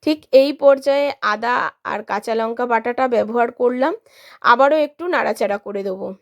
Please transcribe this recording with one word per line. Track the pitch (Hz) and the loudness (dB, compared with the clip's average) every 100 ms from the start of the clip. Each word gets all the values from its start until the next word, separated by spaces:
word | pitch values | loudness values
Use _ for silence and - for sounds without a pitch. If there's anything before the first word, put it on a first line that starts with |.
ঠিক | - 302 _ 262 | -2 -4 _ 4
এই | 277 294 | 4 4
পর্যায়ে | 277 277 269 277 285 - - | 4 4 2 0 0 -4 -4
আদা | 214 233 247 160 - - | -2 -2 -2 -4 -6 -10
আর | 208 220 | -8 -6
কাঁচা | 202 214 226 | -6 -4 -4
লঙ্কা | 226 233 247 | -4 -4 -2
বাটাটা | 226 226 247 262 233 | -2 -2 -4 -2 0
ব্যবহার | 208 233 233 240 | -2 0 -2 0
করলাম, | 240 254 277 359 _ _ - - - | -2 0 -2 -2 _ _ -20 -4 2
আবারও | 240 269 311 294 | 4 4 4 0
একটু | _ 349 370 | _ -4 -2
নাড়াচাড়া | - 214 202 202 202 | -2 -2 -2 -4 -6
করে | 202 196 | -8 -8
দেবো। | 190 196 196 | -8 -10 -14